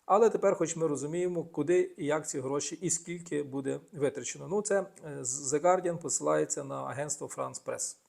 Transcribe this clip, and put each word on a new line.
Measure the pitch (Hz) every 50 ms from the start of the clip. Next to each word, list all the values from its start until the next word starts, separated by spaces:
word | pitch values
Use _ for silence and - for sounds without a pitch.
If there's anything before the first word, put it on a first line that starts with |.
| _
Але | - 185 202 233 220
тепер | - 185 - 196 190
хоч | - 170 156 160
ми | 165 165
розуміємо, | 156 147 131 135 147 160 175 180 180 180 170 151
куди | - - - 147 143 175 180 180 185 -
і | - 175
як | 143 147 156 151 -
ці | - 170
гроші | - 131 139 147 143 - 175 160
і | 185 170
скільки | - - - - 170 175 170 - 151 147 147
буде | 139 127 139 135 139 135 139 - - -
витрачено. | 156 139 139 127 139 120 - - 147 143 139
Ну, | 175 208 208
це, | - 196 196 180 - - - -
е, | 156 143 139 135
з-, | 123 - 143 147 131 139
The | 147 143
Guardian | 180 180 185 175 175 170 165
посилається | - 139 127 - 147 151 156 151 156 151 - - 143
на | 135 139 135 135
агентство | 139 123 127 147 151 143 - 143
France | 131 - - 135 131 127 - -
Press. | - 120 - - - - - _